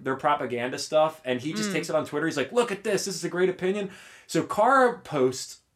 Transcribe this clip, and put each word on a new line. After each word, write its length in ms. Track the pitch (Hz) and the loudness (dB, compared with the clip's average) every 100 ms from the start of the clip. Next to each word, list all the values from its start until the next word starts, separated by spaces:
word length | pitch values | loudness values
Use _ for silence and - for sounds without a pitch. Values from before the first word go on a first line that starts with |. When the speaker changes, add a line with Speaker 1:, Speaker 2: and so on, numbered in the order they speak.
Speaker 1:
their 100 | 131 131 | -4 0
propaganda 600 | 147 143 131 120 123 139 | 2 0 -2 -4 -4 -6
stuff, 420 | - 156 156 - | 0 2 2 0
and 160 | 127 127 | -4 -4
he 120 | 143 | -4
just 180 | 202 208 | -4 -2
Speaker 2:
Mm. 20 | |
Speaker 1:
takes 160 | 185 - | -2 -2
it 60 | 156 | -2
on 100 | 139 | -2
Twitter. 200 | 147 160 | -2 -2
He's 100 | 143 | -2
like, 160 | 131 | 0
"Look 180 | 240 233 | 0 0
at 140 | 196 | -2
this. 220 | 226 190 196 | -2 -2 -2
This 100 | 165 | -6
is 80 | |
a 40 | 165 | -4
great 200 | 170 185 | 0 0
opinion." 420 | 180 185 208 202 - - - - | 0 -2 -2 -4 -10 -20 -20 -4
So 160 | 165 | -2
Cara 540 | - - 226 269 247 - | 0 2 4 6 4 2
posts 540 | - 151 131 127 - - _ | -4 2 2 0 -10 -16 _